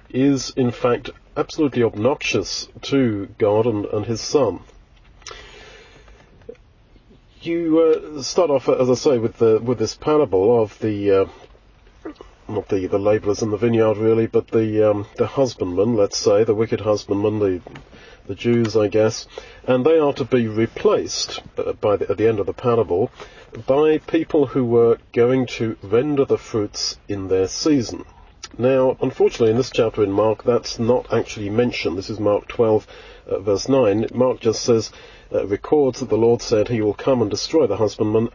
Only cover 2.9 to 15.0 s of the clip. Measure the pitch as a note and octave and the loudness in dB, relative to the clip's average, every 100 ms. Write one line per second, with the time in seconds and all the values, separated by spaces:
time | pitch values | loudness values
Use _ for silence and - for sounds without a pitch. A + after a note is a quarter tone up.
2.9 | C#3 B2 G#2 G2 - G#2+ G#2 A#2 G#2 G2+ | 0 2 0 -6 -2 0 2 2 -2 -4
3.9 | G#2+ G2+ A2+ - D3+ A#2 F2 - - _ | -6 -6 -8 -2 0 0 -4 -12 -20 _
4.9 | _ _ - - - - - - - - | _ _ -20 -20 -20 -20 -20 -20 -20 -20
5.9 | - - - - - - - _ _ _ | -20 -20 -20 -20 -20 -20 -20 _ _ _
6.9 | - _ - _ - E3 E3+ E3 D#3 E3 | -20 _ -20 _ -14 -6 -4 2 4 4
7.9 | D#3 - D3+ B2+ - E3+ C#3 - C3 B2+ | 2 -2 -12 -4 0 2 2 2 2 2
8.9 | B2 D#3 B2 A2 - A2+ A2 A#2+ A#2+ A2 | 2 2 2 0 0 2 4 0 -2 -4
9.9 | - - D3+ C#3+ F#2 G2+ A#2+ G#2+ - A2+ | -4 0 2 2 2 4 2 0 -4 -6
10.9 | G#2 G2+ G2 F#2+ - - - _ _ - | -2 2 2 2 -4 -20 -20 _ _ -20
11.9 | _ - - - _ - G#2+ - G2+ F2+ | _ -20 -20 -20 _ -8 -8 -2 -2 -2
12.9 | G2+ G2+ G#2+ G2 G2 A2 G#2 A#2 A2+ A2 | 0 2 0 0 -2 -2 -2 0 2 2
13.9 | G#2 A2 A2+ A2+ A2+ - A2+ A2 G#2+ G#2+ | 2 2 2 2 0 0 -2 0 2 2
14.9 | G#2 | 2